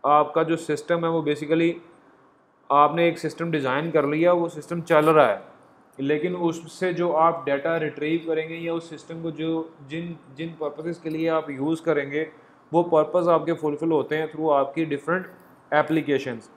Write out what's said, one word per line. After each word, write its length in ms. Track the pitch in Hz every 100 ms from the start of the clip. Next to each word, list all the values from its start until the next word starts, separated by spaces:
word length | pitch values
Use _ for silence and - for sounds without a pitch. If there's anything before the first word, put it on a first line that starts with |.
| 135
आपका 380 | 151 147 165
जो 120 | 160 160
सिस्टम 500 | - 147 - 175 165
है 40 |
वो 140 | 165 147
basically 400 | 147 147 165 170 170 - - _ _ _ _ _ _ _
आपने 360 | 139 147 165 170
एक 100 | 165
system 340 | 156 - 170
design 400 | 156 131 135 165
कर 140 | 156 139
लिया, 280 | 151 175
वो 160 | 175 170
system 320 | 160 - 175
चल 240 | 160 156 151
रहा 220 | 156 127
है, 160 | 98 - - - _ _ -
लेकिन 360 | 139 151 175 180
उससे 580 | 170 156 - - 185
जो 180 | 170 175
आप 320 | 156 165 170 -
data 320 | 139 165 165
retrieve 480 | 151 135 151 165 165
करेंगे 280 | 160 156 165
या 180 | 170
उस 160 | 165 165
system 320 | 156 - 165
को 100 | 165
जो 420 | 151 160 165 160 - 135
जिन, 320 | 160 175 160 - 135
जिन 140 | 165
purposes 500 | 160 151 147 160 170
के 100 | 160
लिए 180 | 160 165
आप 220 | 160 156
यूज़ 340 | 135 143 160
करेंगे 600 | 165 147 139 147 156 - - _ _
वो 100 | 160
purpose 440 | 175 160 151 180 175
आपके 260 | 165 151
fulfill 380 | 160 151 147 165
होते 260 | 156 - 156
हैं 140 | 156
through 200 | 160 156
आपकी 340 | 143 139 - 160
डिफरेंट 400 | 143 - 180 185 - - - _
applications। 760 | 147 151 160 139 135 131 117 -